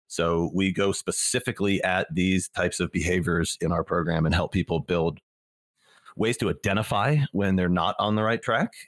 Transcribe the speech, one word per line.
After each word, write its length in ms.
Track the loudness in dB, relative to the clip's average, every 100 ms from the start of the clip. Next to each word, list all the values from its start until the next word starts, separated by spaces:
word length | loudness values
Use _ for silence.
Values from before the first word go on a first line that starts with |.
| -12
So 440 | -2 0 2 0 0
we 160 | 0
go 220 | 2 0
specifically 880 | 0 -4 -4 -2 -2 -4 -2 0 0
at 240 | 0 0 -2
these 360 | 0 2 2 -2
types 320 | -2 -2 -2
of 140 | -4
behaviors 640 | -2 0 0 0 0 0 -2
in 120 | -2
our 100 | -2
program 420 | -2 -2 0 0 2
and 80 |
help 200 | 2 0
people 260 | -2 0 -2
build 400 | 0 0 0 -4 _ _ _ _ _ _ _ -20 -14 -2
ways 220 | -2 0
to 120 | -2
identify 680 | -2 0 0 0 0 2 2 0
when 240 | 0 2 2
they're 120 | 4
not 260 | 2 0 0
on 160 | 0 0
the 80 |
right 180 | 0 -2
track 300 | 0 0 -2 -6